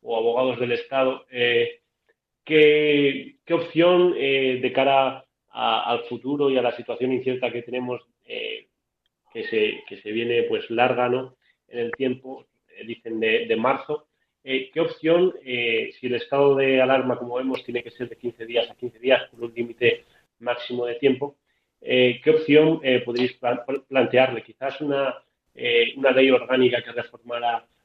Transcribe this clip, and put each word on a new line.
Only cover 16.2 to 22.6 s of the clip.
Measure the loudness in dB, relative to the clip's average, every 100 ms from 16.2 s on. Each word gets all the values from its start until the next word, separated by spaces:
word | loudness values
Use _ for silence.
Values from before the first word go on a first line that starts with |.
| -2 2 4 4
de | 4 4
alarma, | 4 2 0 -4
como | -4 -6
vemos, | -4 -6
tiene | -6 -8
que | -8
ser | -12 -12
de | -8
quince | -10 -10 -4
días | -4 -4
a | -6
quince | -12 _
días, | 0 0 0
con | -12
un | -12 -8
límite | -10 -2 0 0 _ _ _ _
máximo | -6 -6 -6 -6 -6
de | 0
tiempo, | 0 0 -4 _ _ _ _ _
eh, | -2 2 2 2
qué | 2
opción, | 2 6 6